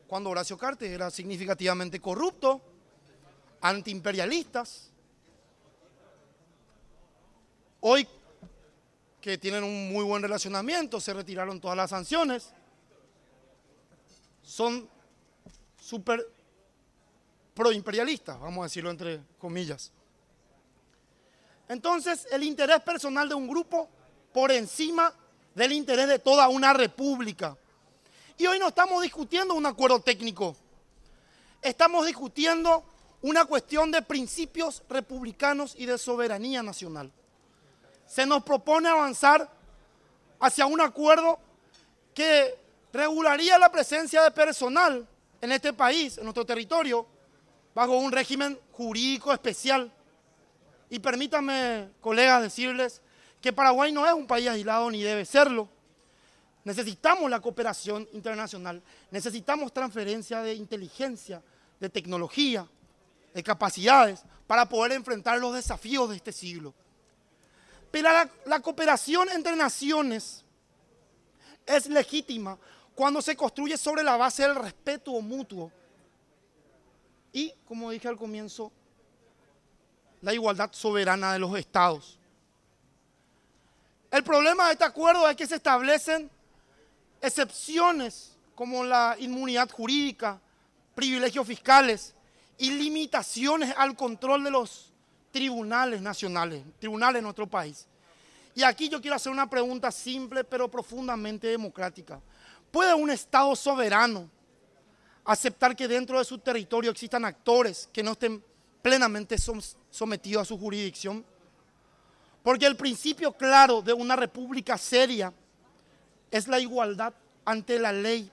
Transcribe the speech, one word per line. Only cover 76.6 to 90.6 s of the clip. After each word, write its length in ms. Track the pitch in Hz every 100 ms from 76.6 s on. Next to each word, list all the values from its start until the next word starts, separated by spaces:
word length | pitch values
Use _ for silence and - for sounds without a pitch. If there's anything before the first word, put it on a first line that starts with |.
| _ _ _ _ _ _ _
y, 200 | 254 311 - -
como 240 | 226 226
dije 160 | 226 240
al 100 | 226
comienzo, 540 | 220 214 214 - 220 _ _ _ _ _ _ _ _ _ _ _ _ _ _ _
la 140 | 185
igualdad 360 | 233 220 196 214
soberana 600 | - 220 208 185 190 190
de 60 | 190
los 200 | 185 196
estados. 600 | - 185 180 151 - - _ _ _ _ _ _ _ _ _ _ _ _ _ _ _ _ _ _ _
El 120 | 277
problema 440 | 285 294 311 370 339
de 60 |
este 120 | 311
acuerdo 440 | 320 294 330 349 311
es 60 |
que 120 | 294 302
se 100 | 320
establecen 720 | 294 247 262 302 320 320 294 _ _ _ _ _ _ _ _ _
excepciones 1160 | 262 - 254 - - 320 349 320 233 - - _ _
como 300 | - 247 254
la 320 | 247 247 233 226
inmunidad 520 | 254 254 262 240 247
jurídica, 720 | - 226 285 285 214 220 196 _ _